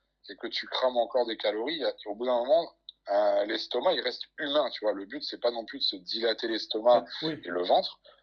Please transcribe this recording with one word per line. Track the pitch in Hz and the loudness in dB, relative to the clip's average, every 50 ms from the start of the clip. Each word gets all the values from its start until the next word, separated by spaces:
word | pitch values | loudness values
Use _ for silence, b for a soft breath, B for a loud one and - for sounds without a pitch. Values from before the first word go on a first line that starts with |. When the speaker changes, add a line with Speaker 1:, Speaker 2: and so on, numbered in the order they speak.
| _ _ _ _ _ - | _ _ _ _ _ -18
Speaker 1:
et | 135 | -16
que | - - | -10 -10
tu | 117 - - - - | -8 -8 -8 -8 -4
crames | - - 127 127 127 | -4 0 0 2 2
encore | 120 113 113 - 127 120 | 2 0 2 2 0 0
des | 117 110 | 0 -2
calories, | - - 107 104 107 117 143 165 160 262 107 101 - - | -2 0 0 0 0 -2 -4 -4 -2 -2 -4 -4 -4 -8
au | - 104 | -10 -8
bout | 107 123 | -4 -2
d'un | 127 123 120 | 0 2 2
moment, | 120 131 151 170 165 - - _ _ _ - _ - - | 4 4 4 4 4 2 -8 _ _ _ -20 _ -6 0
euh, | 101 101 107 104 101 101 101 | 2 4 4 4 4 4 2
l'estomac, | 107 107 107 - - - 120 127 185 180 | 0 -2 -4 -4 -2 -2 0 2 2 2
il | - - | 2 -2
reste | 127 117 - - - _ - | -4 -6 -6 -12 -16 _ -8
humain, | 156 143 143 151 139 117 | -4 0 2 2 2 0
tu | - - 107 | -2 -2 -2
vois. | 107 104 | -2 -2
Le | 101 98 | -2 -4
but, | 95 123 151 - | -10 -10 -10 -10
c'est | - - - | -10 -8 0
pas | - 120 | 0 0
non | 120 117 113 | 0 0 -8
plus | - - 135 | -8 -8 -2
de | 143 | -2
se | 120 104 | -2 -2
dilater | 95 90 - - 113 110 113 110 - - | -2 -6 -8 -6 -2 0 0 0 0 -2
l'estomac | 113 110 107 - - - 110 110 123 120 117 - | -2 -2 -2 -4 -4 -4 0 4 6 6 6 4
Speaker 2:
Ah, | - - - 156 | 0 -10 -6 -6
oui. | 160 156 - - | -6 -6 -6 -8
Speaker 1:
et | - | -6
le | 87 90 90 | -4 -2 2
ventre. | 92 131 180 196 - - _ b b b b | 4 4 4 4 0 -8 _ b b b b